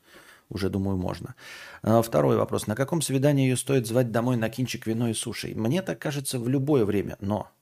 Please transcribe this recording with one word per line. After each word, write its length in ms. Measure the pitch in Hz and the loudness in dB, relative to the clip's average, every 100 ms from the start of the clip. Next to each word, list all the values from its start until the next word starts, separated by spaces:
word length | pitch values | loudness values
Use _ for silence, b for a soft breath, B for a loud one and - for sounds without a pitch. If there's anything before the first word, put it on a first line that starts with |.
| B B B B B | B B B B B
Уже, 200 | 98 95 | -4 -2
думаю, 280 | 98 98 95 | 0 0 0
можно. 380 | 92 98 - - B B B B | -2 -6 -10 -14 B B B B
А, 200 | - 113 | 4 4
второй 360 | 113 151 139 110 | 4 2 4 4
вопрос. 300 | 110 107 - | 2 -2 -2
На 80 | 110 | -2
каком 260 | 135 165 | -2 -2
свидании 420 | - 135 143 139 | 0 2 4 4
ее 140 | 131 123 | 4 2
стоит 300 | - 139 110 | 0 0 2
звать 240 | 117 120 | 2 2
домой 260 | 113 120 123 | 2 2 0
на 120 | 110 | 0
кинчик, 380 | 113 127 123 110 | -2 -4 -4 -2
вино 220 | 113 120 | 0 0
и 40 | |
суши? 400 | 110 120 98 - 92 | -2 -6 -6 -6 -2
Мне 260 | 110 170 | 0 0
так 180 | 190 160 | -2 -6
кажется, 400 | 160 143 135 131 | -4 -4 -4 -4
в 80 | 117 | 0
любое 380 | 139 135 143 104 | 0 4 4 4
время, 320 | 101 - - | 2 -2 -4
но 300 | 98 104 - _ | -2 -2 -4 _